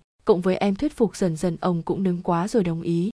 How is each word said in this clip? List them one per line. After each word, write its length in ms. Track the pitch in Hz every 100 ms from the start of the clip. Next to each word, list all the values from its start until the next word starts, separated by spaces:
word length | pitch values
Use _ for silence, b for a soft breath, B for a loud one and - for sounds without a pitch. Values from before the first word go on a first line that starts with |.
| _ _
cộng 160 | - 185
với 160 | 185 185
em 180 | 202
thuyết 220 | 196 294 -
phục 200 | 208 -
dần 200 | 185 160
dần, 200 | 185 165
ông 220 | 185 170
cũng 200 | 160 185
nứng 180 | 190 175
quá 260 | 175 170 190
rồi 160 | 240
đồng 180 | 175 165
ý. 280 | 175 170 185